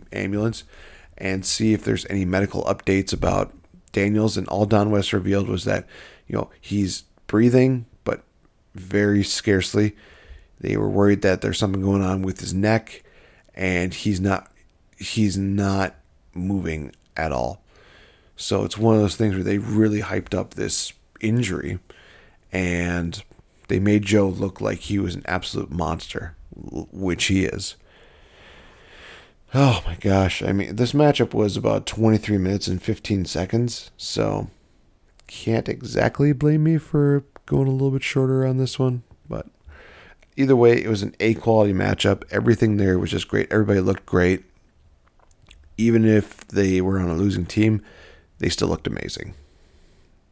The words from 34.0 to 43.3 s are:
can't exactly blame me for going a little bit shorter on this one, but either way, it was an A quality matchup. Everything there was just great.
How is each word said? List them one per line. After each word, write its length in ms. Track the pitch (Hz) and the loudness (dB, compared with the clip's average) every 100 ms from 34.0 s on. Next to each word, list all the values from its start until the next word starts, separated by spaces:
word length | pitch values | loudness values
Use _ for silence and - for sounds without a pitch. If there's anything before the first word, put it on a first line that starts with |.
| - - 107 104 - _ _ _ _ _ _ _ - | -8 -4 -2 -4 -6 _ _ _ _ _ _ _ -20
can't 420 | - - 113 - | -10 -2 -2 -2
exactly 640 | - 117 - 113 - 143 | -8 -4 -2 0 2 0
blame 320 | 131 147 156 | 2 2 2
me 140 | 156 160 | 2 0
for 460 | - 147 143 143 139 - - | 0 0 2 0 -2 -18 -4
going 200 | 143 135 | 0 0
a 60 | |
little 180 | 131 135 | 0 0
bit 120 | 135 | -2
shorter 440 | - 135 131 131 131 | -2 0 2 2 0
on 120 | 131 | 0
this 200 | 127 - | -2 0
one, 240 | 131 123 - - - | -2 -2 -8 -20 -12
but 180 | - - _ - - - - - - _ - | -12 -12 _ -20 -20 -20 -20 -20 -20 _ -2
either 200 | 135 127 | 4 6
way, 160 | 120 117 | 8 6
it 60 | 107 | 2
was 140 | 104 | -2
an 120 | 104 - | -4 -2
A 140 | 110 | 0
quality 380 | 113 117 110 104 | 0 2 4 4
matchup. 500 | 95 98 98 101 95 - | 2 0 0 0 0 -2
Everything 460 | 101 120 113 113 104 | -2 2 2 2 2
there 220 | 98 92 | 2 2
was 120 | 95 | 0
just 180 | - | -4
great. 240 | - | -2